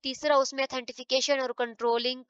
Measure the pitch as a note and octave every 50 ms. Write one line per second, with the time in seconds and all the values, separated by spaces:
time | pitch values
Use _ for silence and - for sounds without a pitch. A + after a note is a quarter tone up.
0 | - C4+ B3+ - - D4+ D4 C4+ C4+ C4 C#4 C4+ C4+ C4+ C4 C4 A#3+ B3+ B3 -
1 | B3+ - B3+ C4+ B3+ - C#4+ C4+ C4 B3 A#3 - B3 A#3 A3+ - A#3 A#3 A#3 A#3
2 | A#3 B3 B3+ B3+ B3